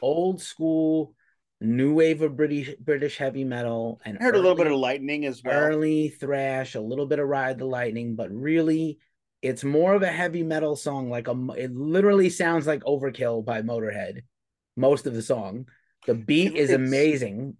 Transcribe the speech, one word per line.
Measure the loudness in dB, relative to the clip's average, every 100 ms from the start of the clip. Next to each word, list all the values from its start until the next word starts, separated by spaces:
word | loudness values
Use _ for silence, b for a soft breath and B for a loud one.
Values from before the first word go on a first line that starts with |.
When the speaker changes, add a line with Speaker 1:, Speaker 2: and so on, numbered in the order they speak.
Speaker 1:
old | 0 2 0 -2
school | -8 -4 0 2 2 2 -2 _ _ _ _ _
new | -2 2 2
wave | 4 4 4
of | -2 0
British, | 0 0 -6 -6
British | -2 -2 -2 -4
heavy | -4 -4
metal | -4 -4 -4 -4 -6 -8
and | -12 -2
Speaker 2:
I |
heard | 2
a | 4
little | 4
bit | 4 4
Speaker 1:
early, |
Speaker 2:
of | 2
Lightning | 0 -2 -4 -4 -4
as | -4
well. | -2
Speaker 1:
early | 2 2 2 2 0 -2
thrash, | -4 -4 -2 -2 -4 -6
a | -8
little | -6 -6 -2
bit | -2
of | 0
Ride | 0 -2 -4
the | -6
Lightning, | -4 -4 -4 -6
but | -6 -8
really | -6 0 2 2 0 -2 -6 _ _ _ _
it's | -6 -4
more | 0 2 4
of | 4
a | 2
heavy | 0 -2 -2
metal | -2 0 -2 -2
song. | -4 -6 -4
Like | -6 -4
a, | -4 -4 -6
it | -8
literally | -6 0 4 6 6 4
sounds | 2 0 2 0
like | -2
Overkill | 0 -2 -2 -2 -2 -2
by | -2 -4
Motorhead | -4 -4 -4 -6 -8 -10 -18 _ _ _ _ 2
most | 4 4 0
of |
the | -6
song. | -2 -2 -4 -10 -14 b b b -2
The |
beat | -2 2 2 2
Speaker 2:
It, | 2
Speaker 1:
is | 2
Speaker 2:
it's | 4
Speaker 1:
amazing. | 4 4 4 2 -2 -6 -10